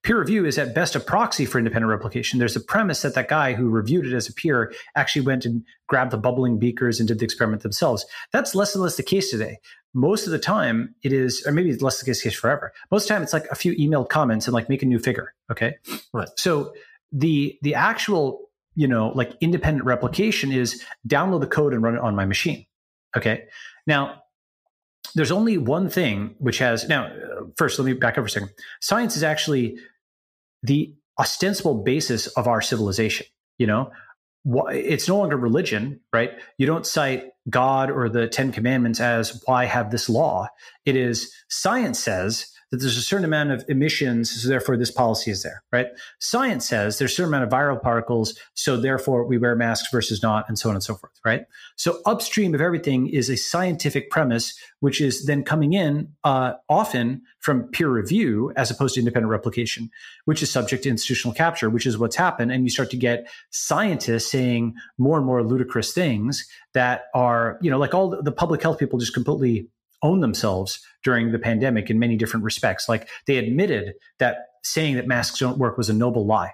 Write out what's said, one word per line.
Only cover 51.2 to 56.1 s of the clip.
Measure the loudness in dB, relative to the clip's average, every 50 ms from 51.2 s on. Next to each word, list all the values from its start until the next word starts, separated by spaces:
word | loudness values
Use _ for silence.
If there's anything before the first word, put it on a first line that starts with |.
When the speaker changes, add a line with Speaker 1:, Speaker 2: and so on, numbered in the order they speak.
| -2
Speaker 1:
right? | 0 0 0 -4 _ _ -20 -20 -20 _
So | -4 -2 -2 -2 0 0
upstream | 0 0 0 -2 -2 0 0 2 2 2
of | 2
everything | 2 0 0 0 0 0 2 2 2 2
is | 0 0 0 0
a | -2
scientific | -4 -4 -2 -2 -2 0 -2 -2 -2 -2 -2 -2 -2 -4 0
premise, | 0 0 2 2 2 0 -2 -6 -10 -14 -20 -20 _ _
which | 0 0 2 2
is | 0 0 0 -2 -2
then | 0 0 0
coming | 0 0 2 2 4 4
in, | 4 2 2 2 0 -2 -4 -8